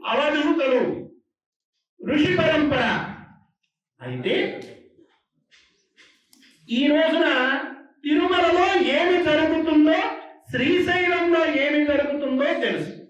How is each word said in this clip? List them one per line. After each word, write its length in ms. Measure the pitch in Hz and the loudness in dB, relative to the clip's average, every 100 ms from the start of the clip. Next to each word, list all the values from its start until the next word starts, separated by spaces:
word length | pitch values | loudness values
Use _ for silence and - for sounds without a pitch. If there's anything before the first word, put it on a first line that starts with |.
| 208 | -2
అవధూతలు, 720 | 240 302 302 294 320 262 247 185 - - - _ _ _ _ _ _ _ _ | -2 0 0 0 0 2 2 0 -6 -12 -20 _ _ _ _ _ _ _ _
ఋషి 300 | 196 302 359 359 | -4 0 2 2
పరంపర. 460 | 320 311 285 262 226 185 - - - - _ _ _ _ _ _ | 2 2 0 0 -2 -4 -6 -14 -20 -20 _ _ _ _ _ _
అయితే 340 | 127 127 185 - - - - - - _ _ _ _ _ _ _ _ _ _ _ _ _ _ _ _ _ - 240 | -12 -8 -4 -2 -4 -8 -16 -20 -20 _ _ _ _ _ _ _ _ _ _ _ _ _ _ _ _ _ -6 0
ఈ 20 | 285 | 2
రోజున 340 | 302 320 330 311 262 254 269 - - - _ | 2 2 2 0 0 0 -2 -6 -16 -20 _
తిరుమలలో 600 | 294 311 359 359 339 349 381 381 - | -2 0 2 2 2 2 2 2 2
ఏమి 220 | 294 349 349 311 | 2 2 2 2
జరుగుతుందో, 720 | 302 320 320 320 302 302 330 - - - - - | 2 2 0 2 4 4 2 -2 -8 -16 -20 -8
శ్రీశైలంలో 920 | 240 277 359 330 359 359 349 339 330 320 277 | -2 0 2 0 0 0 0 2 2 2 0
ఏమి 160 | 285 294 294 | 0 0 2
జరుగుతుందో 560 | 277 285 285 269 262 302 - | 0 0 -4 -2 -2 0 0
తెలుసు. 260 | 214 160 160 - | -2 -4 -8 -12